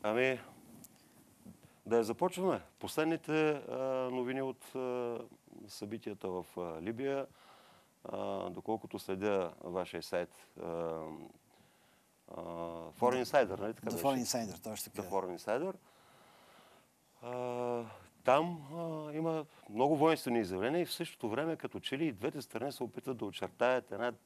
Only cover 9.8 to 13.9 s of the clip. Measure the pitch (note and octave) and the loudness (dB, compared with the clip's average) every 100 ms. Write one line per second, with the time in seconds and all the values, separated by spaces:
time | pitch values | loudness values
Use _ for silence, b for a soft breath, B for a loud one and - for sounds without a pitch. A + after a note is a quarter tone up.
9.8 | F2+ F2 - F2 F2 - - - E2+ E2+ | -2 -6 -2 -2 -2 -10 -20 -10 -6 -4
10.8 | E2+ D#2+ D#2+ D#2 - - _ _ _ _ | -4 -4 -8 -10 -14 -20 _ _ _ _
11.8 | _ _ _ _ - F2 E2+ E2+ E2+ E2+ | _ _ _ _ -14 -10 -8 -6 -6 -6
12.8 | D#2+ - A#2+ B2+ A#2+ D3 G#2+ F#2+ G#2 A#2 | -10 4 4 4 4 4 4 0 -4 -4
13.8 | A2 | -4